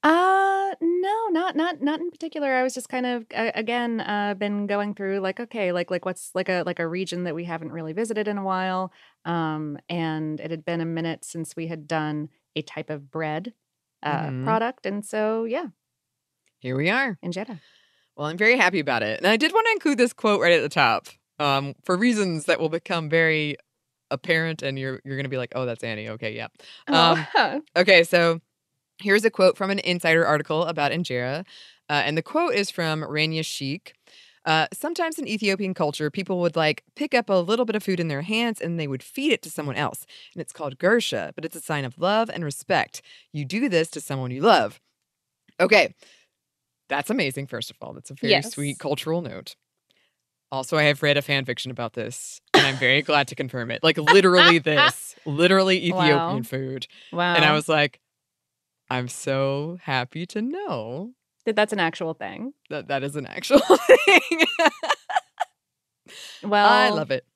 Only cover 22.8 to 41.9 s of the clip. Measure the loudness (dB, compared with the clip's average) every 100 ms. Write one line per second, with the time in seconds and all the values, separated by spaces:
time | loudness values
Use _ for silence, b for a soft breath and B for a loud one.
22.8 | -4 -6 0 2 2 2 -2 -6 _ _
23.8 | _ _ _ -8 0 0 0 -4 -6 -6
24.8 | -6 -8 -8 -8 -6 -6 -6 -6 -6 -6
25.8 | -8 -8 -10 -8 -8 -8 -12 _ B B
26.8 | B 4 6 4 2 2 2 0 -4 0
27.8 | 6 8 8 4 4 0 _ _ _ _
28.8 | _ _ 2 4 4 4 4 4 -2 -2
29.8 | -2 0 4 4 4 2 0 -2 -2 0
30.8 | 0 0 -4 -4 -4 -6 -8 B B B
31.8 | _ 0 0 -2 -2 -2 0 0 -2 -4
32.8 | -4 -2 -4 -2 -2 -2 -6 -8 -8 -8
33.8 | -12 _ b b b b -2 0 0 -4
34.8 | -8 -4 -4 -4 -6 -2 -2 0 -2 -2
35.8 | -2 -2 -4 -4 -4 -2 0 2 0 0
36.8 | _ -8 0 0 2 0 0 -2 0 -2
37.8 | -4 -2 -2 -4 -4 -2 -2 -4 -6 -4
38.8 | -4 -6 -8 -6 -2 -2 -4 -8 -6 -4
39.8 | -4 -6 -18 B B -14 -14 -10 -10 -2
40.8 | 2 2 0 -6 -6 -8 -10 -10 -6 -4
41.8 | -4